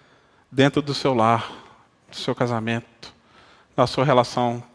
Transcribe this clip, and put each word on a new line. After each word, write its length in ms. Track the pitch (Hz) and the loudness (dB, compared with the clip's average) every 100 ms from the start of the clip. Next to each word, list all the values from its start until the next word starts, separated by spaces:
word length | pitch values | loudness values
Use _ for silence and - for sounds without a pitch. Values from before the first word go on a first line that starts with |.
| _ _ _ _ _ | _ _ _ _ _
dentro 280 | 127 135 151 | 2 2 2
do 140 | 143 | -4
seu 220 | 135 139 123 | -2 0 2
lar, 360 | 110 113 - - - - _ _ _ | 2 2 -2 -16 -20 -20 _ _ _
do 80 | - | -12
seu 200 | - 123 | -6 -2
casamento, 760 | 120 117 113 117 - - - _ _ _ _ _ _ - | -2 -2 -4 -6 -8 -20 -20 _ _ _ _ _ _ 0
da 120 | 123 | 0
sua 180 | - 151 | 2 2
relação 580 | 123 117 123 120 120 - | 4 2 0 -2 -4 -10